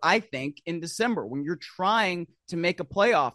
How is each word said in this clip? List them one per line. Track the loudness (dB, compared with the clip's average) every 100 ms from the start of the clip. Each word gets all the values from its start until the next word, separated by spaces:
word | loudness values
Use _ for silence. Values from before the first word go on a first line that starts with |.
I | 2 2
think, | 0 -6 -6 -8 -8
in | -8
December | -6 -2 0 0 -4
when | -6
you're | -6 -6
trying | -8 -2 2 2 2 -2 -8 _ -8
to | -2
make | -2 -2
a | -4
playoff | 2 4 4 2